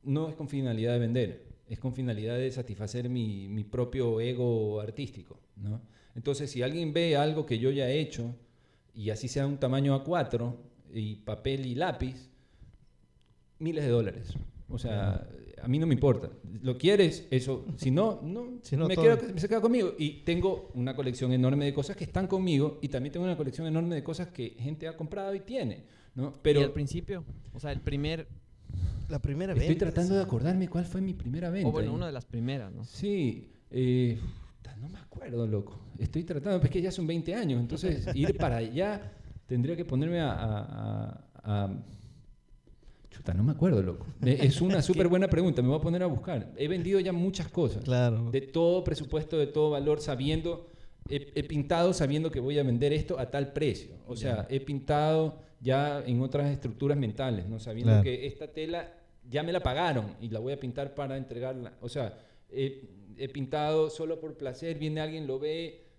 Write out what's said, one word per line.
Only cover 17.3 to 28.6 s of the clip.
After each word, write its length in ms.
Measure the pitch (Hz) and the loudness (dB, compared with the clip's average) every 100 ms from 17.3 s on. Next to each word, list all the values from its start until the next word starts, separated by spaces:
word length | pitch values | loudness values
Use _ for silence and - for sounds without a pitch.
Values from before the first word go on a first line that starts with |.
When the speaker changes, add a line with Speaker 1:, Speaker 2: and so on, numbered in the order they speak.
Speaker 1:
Eso. 340 | 131 131 131 - 147 | 0 2 -4 -4 -2
Si 140 | 135 | 2
no, 280 | 135 220 202 | 4 4 0
no, 360 | 147 202 240 247 | -6 -8 -8 -12
Speaker 2:
Si 140 | - 139 | -2 0
no, 120 | 165 | 2
Speaker 1:
me 60 | 185 | 6
Speaker 2:
todo 80 | |
Speaker 1:
quedo, 120 | 156 151 | 8 6
Speaker 2:
bien. 200 | - 185 | 2 -4
Speaker 1:
se 100 | 196 | 0
queda 120 | 202 | 2
conmigo. 320 | 214 247 185 - | 4 4 2 0
Y 240 | 147 - | -4 -2
tengo 460 | - 175 185 185 - | -2 2 2 0 -6
una 220 | 123 123 131 | -4 -4 -2
colección 360 | 127 123 127 | -4 -2 2
enorme 340 | 127 127 139 143 | 4 6 4 2
de 80 | |
cosas 220 | 143 135 196 | 0 -2 -4
que 80 | |
están 220 | 156 180 190 | -4 -2 0
conmigo, 520 | 190 185 147 147 - | 2 4 4 2 -2
y 60 | 139 | -6
también 240 | 131 135 | -4 -4
tengo 120 | 160 | -4
una 120 | 180 160 | -2 -2
colección 300 | 143 120 160 | -4 -4 -2
enorme 260 | 156 170 | 0 0
de 80 | 165 | -2
cosas 260 | 151 160 175 | -4 -6 -8
que 280 | 175 120 - | -8 -10 -6
gente 300 | 127 156 160 | -6 -6 -8
ha 80 | 160 | -8
comprado 380 | 156 196 196 | -8 -6 -4
y 60 | 196 | -6
tiene, 440 | 196 254 131 92 - - - - | -6 -4 -4 -6 -14 -20 -16 -6
¿no? 180 | 139 139 | -6 0
Pero 180 | 151 147 | 4 6
Speaker 3:
¿Y 40 | |
al 80 | 143 | 4
principio? 520 | 151 143 175 170 190 - - - | 0 -4 -4 -6 -8 -8 -14 -14
O 80 | - | -10
sea, 100 | 147 | -6
el 100 | 135 | -4
primer 460 | - 143 147 165 165 - - - | -2 -2 -2 -4 -8 -16 -20 -20